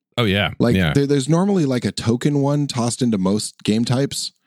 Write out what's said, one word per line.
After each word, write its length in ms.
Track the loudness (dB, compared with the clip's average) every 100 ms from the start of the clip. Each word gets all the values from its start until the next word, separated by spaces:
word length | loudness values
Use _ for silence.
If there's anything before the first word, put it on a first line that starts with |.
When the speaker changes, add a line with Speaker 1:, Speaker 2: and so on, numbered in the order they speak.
| _ -2
Speaker 1:
Oh, 80 | 0
yeah. 280 | 2 0 0
Speaker 2:
Like, 160 | 2 2
Speaker 1:
Yeah. 180 | 2
Speaker 2:
there, 140 | 2 2
there's 220 | 0 2
normally, 360 | 0 2 2 0
like, 200 | 0 -2
a 60 |
token 500 | -4 -2 0 0 0
one 260 | 0 0 -2
tossed 340 | -2 -4 -2
into 160 | 0 0
most 460 | 0 -2 -4 -8
game 220 | -2 0 0
types, 460 | 0 -2 -4 -10 _